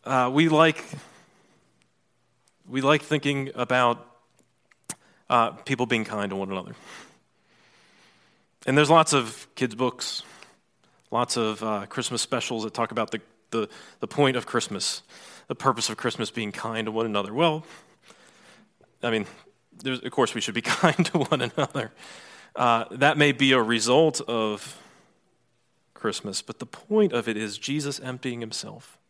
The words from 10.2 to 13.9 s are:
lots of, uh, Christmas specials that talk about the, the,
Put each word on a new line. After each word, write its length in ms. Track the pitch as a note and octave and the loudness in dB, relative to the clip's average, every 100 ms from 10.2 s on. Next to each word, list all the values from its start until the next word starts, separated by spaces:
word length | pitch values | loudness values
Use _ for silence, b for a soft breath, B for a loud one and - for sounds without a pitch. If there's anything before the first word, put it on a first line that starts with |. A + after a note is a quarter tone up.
| B B B B _ _ _ _ _ | B B B B _ _ _ _ _
lots 260 | A2+ B2 - | -2 0 0
of, 240 | A2 G#2 | -2 -2
uh, 240 | A2 G#2+ G2+ | -4 -4 -4
Christmas 340 | - A#2+ B2 | -6 -4 -4
specials 420 | - B2 - A#2 | -2 -4 -4 -6
that 100 | G#2+ | -6
talk 180 | A2 A#2 | -4 -4
about 200 | A2+ G#2+ | -2 -4
the, 100 | A2+ - _ _ | -6 -10 _ _
the, 180 | A2+ G#2 B B | -4 -4 B B